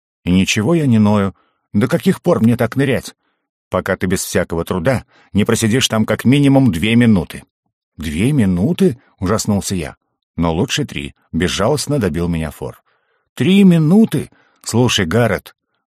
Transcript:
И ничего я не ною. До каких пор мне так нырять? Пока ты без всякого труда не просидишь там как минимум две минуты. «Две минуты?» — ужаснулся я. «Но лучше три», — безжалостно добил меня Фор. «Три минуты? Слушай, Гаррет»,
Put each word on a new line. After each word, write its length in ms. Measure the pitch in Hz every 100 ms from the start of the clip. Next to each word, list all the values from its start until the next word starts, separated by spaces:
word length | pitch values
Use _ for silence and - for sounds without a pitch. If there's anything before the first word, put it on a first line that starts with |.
| _ _
И 60 | 87
ничего 440 | 92 110 110 107
я 120 | 170 143
не 120 | 110
ною. 360 | 104 104 98 - _ _ _
До 160 | 104 -
каких 340 | 165 190 180
пор 180 | 175 -
мне 160 | 117 117
так 200 | 113 131
нырять? 380 | 139 107 - - _ _ _ _ _
Пока 260 | 92 92 92
ты 100 | 95
без 160 | 92
всякого 420 | - 95 87 82
труда 400 | 82 92 80 123 - _ _
не 120 | 98
просидишь 440 | 104 110 113 131 -
там 160 | 113
как 200 | 107 107
минимум 460 | 113 143 139 139 131
две 240 | - 107
минуты. 480 | 117 120 98 - - - _ _ _ _ -
«Две 360 | 78 76 120
минуты?» — 680 | 151 98 87 120 180 190 120 _ _
ужаснулся 560 | 92 107 - 101 -
я. 220 | 95 69 - _ _ _ -
«Но 180 | 85
лучше 300 | 82 135 -
три», — 300 | 135 73 71 - _
безжалостно 680 | 82 87 87 107 151 - 143
добил 300 | 98 80 87
меня 220 | 82 78
Фор. 320 | - 64 - _ _ _ _ _
«Три 300 | - 131 196
минуты? 680 | 196 170 151 202 226 139 - _ _ _
Слушай, 440 | - 110 120 - 87
Гаррет», 500 | 110 113 85 - - _ _ _